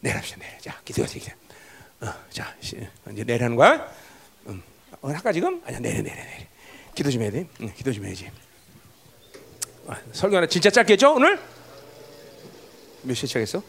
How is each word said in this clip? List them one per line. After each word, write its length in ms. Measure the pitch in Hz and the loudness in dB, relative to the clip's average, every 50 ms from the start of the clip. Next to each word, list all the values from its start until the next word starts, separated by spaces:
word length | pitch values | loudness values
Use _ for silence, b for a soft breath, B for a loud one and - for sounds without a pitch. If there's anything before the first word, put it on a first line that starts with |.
내려갑시다. 380 | - - 101 104 - - - - | -4 -4 -4 -4 -8 -10 -14 -14
내려. 180 | - - - - | -18 -20 -18 -16
자, 200 | - - - - - | -16 -16 -16 -16 -16
기도하세요. 360 | - - - - - - - | -8 -4 -4 -4 -4 -6 -14
이제. 140 | - - - _ B B B B B B B B B B B _ | -14 -16 -18 _ B B B B B B B B B B B _
어, 120 | - 110 - - - - | -10 -10 -10 -12 -16 -16
자, 240 | - - 117 - - - | -12 -12 -12 -12 -14 -14
시-, 160 | - - - - - 92 - - - - | -14 -14 -12 -12 -14 -16 -16 -20 -18 -14
이제 120 | 104 101 110 | -10 -8 -4
내려가는 320 | 120 117 117 123 120 117 | -2 0 0 0 0 6
거야. 320 | 120 143 214 302 311 - B B B B B B B B B B _ - - | 8 8 8 8 6 0 B B B B B B B B B B _ -16 -14
음, 140 | 104 92 - - - _ _ - - - | -14 -14 -16 -18 -20 _ _ -20 -20 -12
어, 80 | - 135 | -8 -6
할까 240 | 151 160 196 240 | -6 -2 -2 -2
지금? 300 | 190 165 - 359 381 339 - | 0 0 0 -2 -2 -4 -10
아니야, 140 | - - - | -12 -10 -6
내려, 220 | - - - - | -6 -4 -4 -4
내려, 140 | - - - | -4 -6 -10
내려. 300 | - - - - - - - B B B B B B B B - | -12 -16 -16 -18 -18 -20 -20 B B B B B B B B -6
기도 160 | - 147 143 | -2 0 0
좀 120 | 131 120 | 0 0
해야 80 | 113 104 | -2 -2
돼. 160 | 101 139 185 160 - - | -2 -4 -8 -8 -12 -12
응, 120 | - 107 - | -12 -12 -12
기도 160 | - - 135 | -6 -6 -6
좀 120 | 123 101 98 | -4 -4 -6
해야지. 240 | 98 95 92 90 - - - - _ _ - _ - - - - - - _ _ - _ - _ - - - - - - - - - - - - | -10 -10 -12 -14 -16 -18 -20 -20 _ _ -20 _ -20 -20 -20 -20 -20 -20 _ _ -20 _ -20 _ -20 -20 -20 -20 -20 -14 -14 -14 -14 -14 -20 -14
아, 100 | - - - - - | -14 -14 -14 -14 -14
설교 240 | - - - 202 202 | -6 -2 0 4 4
하나 100 | 185 170 | 4 4
진짜 220 | - - 180 165 202 | 4 2 4 4 6
짧게 240 | 202 240 220 175 208 | 6 6 6 8 6
했죠, 200 | 190 254 285 311 | 8 8 6 8
오늘? 240 | 254 262 339 403 - - - - - - - - - - - - - - - - - - - - - - - - - - - - - - - - - | 8 6 4 4 2 -4 -14 -20 -20 -20 -20 -20 -20 -20 -20 -20 -20 -20 -20 -20 -20 -20 -20 -20 -20 -20 -20 -20 -20 -20 -20 -20 -20 -20 -20 -20 -14
몇 120 | - 131 - | -6 -6 -4
시에 120 | - - | -4 -4
시작했어? 360 | 131 - 127 110 - - 131 - | -4 -2 -2 -2 -2 -4 -8 -8